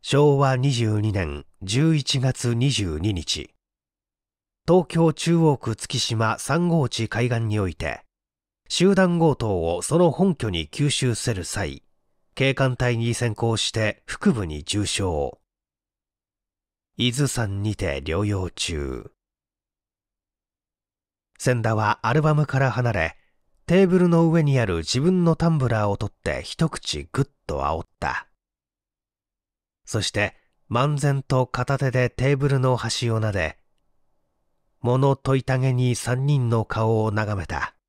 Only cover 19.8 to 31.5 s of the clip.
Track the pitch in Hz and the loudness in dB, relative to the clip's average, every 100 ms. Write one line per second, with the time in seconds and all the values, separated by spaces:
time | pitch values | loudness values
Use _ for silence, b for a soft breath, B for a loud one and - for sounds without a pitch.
19.8 | _ _ _ _ _ _ _ _ _ _ | _ _ _ _ _ _ _ _ _ _
20.8 | _ _ _ _ _ _ - 123 113 107 | _ _ _ _ _ _ -2 0 0 0
21.8 | 107 110 113 143 151 151 147 135 135 123 | 0 0 0 2 2 2 0 0 0 0
22.8 | 120 101 80 - _ _ _ _ - 175 | -2 -2 -4 -6 _ _ _ _ 0 4
23.8 | 190 180 180 170 165 165 147 135 110 82 | 4 4 4 4 4 4 4 2 2 -2
24.8 | 80 127 160 185 170 160 165 156 123 110 | -2 0 2 2 2 2 2 2 0 0
25.8 | 104 101 101 _ - 67 - - 160 - | 0 -2 -6 _ -6 -6 -8 -2 -2 -2
26.8 | - 76 71 - 139 _ - 71 69 80 | -8 -8 -6 -4 -4 _ -8 -4 -2 -2
27.8 | - _ 73 60 - _ _ _ _ _ | -6 _ -6 -6 -12 _ _ _ _ _
28.8 | _ _ _ _ _ _ _ _ _ _ | _ _ _ _ _ _ _ _ _ _
29.8 | - 107 - 104 104 _ _ _ _ 113 | -6 -4 -2 -2 -4 _ _ _ _ 0
30.8 | 143 147 143 139 - 131 127 | 0 0 0 0 0 0 0